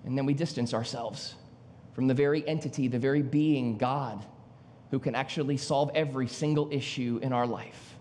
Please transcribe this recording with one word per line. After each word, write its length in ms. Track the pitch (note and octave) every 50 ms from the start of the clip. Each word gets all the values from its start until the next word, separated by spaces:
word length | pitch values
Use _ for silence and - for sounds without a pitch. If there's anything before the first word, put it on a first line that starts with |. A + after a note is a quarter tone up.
| -
and 140 | - B2+
then 80 | C#3 C3+
we 80 | C#3 C#3+
distance 400 | C#3 E3 D#3 - B2+ A#2+ A#2 -
ourselves 640 | A2+ B2 - - B2 A#2 A2 - - - - - - - - - - - - - - - - -
from 140 | - B2+
the 60 | C3 C3
very 320 | B2+ C#3+ C#3+ D3 D#3 D3+
entity, 440 | D#3 D#3 D#3 - C#3+ - - C3+ B2
the 100 | B2 A#2+
very 220 | A#2+ C3+ C#3 D3
being, 560 | C#3+ B2+ B2+ D3 D3+ D#3 D3+ C3+ B2 A#2+ A2
God, 480 | G2+ B2 B2 C3+ D3 C#3 A#2+ G#2+ G2+ G#2+ - - - - - - - - - - - - -
who 80 | - C3+
can 160 | B2+ D3 A2+
actually 400 | B2 C#3 C#3+ - E3+ C#3+ C3 C#3+
solve 360 | C3+ - - D3+ C#3 D3 D3 D3+
every 320 | D#3 D#3 C#3+ C3 C3+ C3
single 400 | A#2 - - D#3+ D3+ D3+ D3+ D3 D3+ D3
issue 460 | C#3 A#2+ - - C3+ B2 A#2+ A#2+ A2+
in 100 | - C3
our 160 | B2+ A#2+ A#2+
life. 500 | A#2+ A2 F#2+ - - - - - - - -